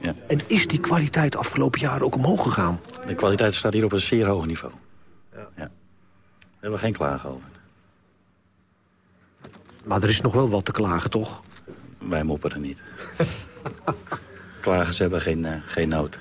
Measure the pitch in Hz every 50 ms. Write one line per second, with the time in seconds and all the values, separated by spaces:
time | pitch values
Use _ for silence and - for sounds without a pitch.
0 | - 87 - - - - 151 147 - - 220 196 - 165 160 143 175 170 165 170
1 | 151 143 - 165 151 143 - - 123 - - 135 117 135 - - 151 139 131 135
2 | 131 123 135 131 131 165 208 185 - 120 - 104 92 85 87 85 - - - -
3 | - - 87 - 107 98 101 101 113 104 95 - - 107 104 110 110 101 101 95
4 | - - 120 117 107 98 101 87 78 80 82 - - 62 - - - - - -
5 | - - - - - - - 107 104 101 - - - - - - - - _ _
6 | _ _ _ _ _ _ _ _ - - _ _ - 107 107 92 104 113 98 -
7 | 76 71 69 65 - 71 67 65 67 - - - - _ _ _ _ _ _ _
8 | _ _ _ _ _ _ _ _ _ _ _ _ _ _ _ _ _ _ _ _
9 | _ _ _ _ _ _ _ _ - - - - - - - - - - - 101
10 | 98 107 107 - - 117 98 127 135 117 101 98 92 - - - 107 95 85 85
11 | - 110 - 110 107 - - - - - - - - - - - - - - -
12 | - 87 87 78 78 80 76 73 - 76 - 73 71 69 69 - - - - -
13 | - - - - 165 - - - - - - - - 120 - - - 160 - -
14 | - - - - - - - - - - - - - 101 92 90 85 85 87 -
15 | 95 87 92 82 - 85 80 80 82 80 80 78 - - - 85 82 78 80 78
16 | 73 71 - -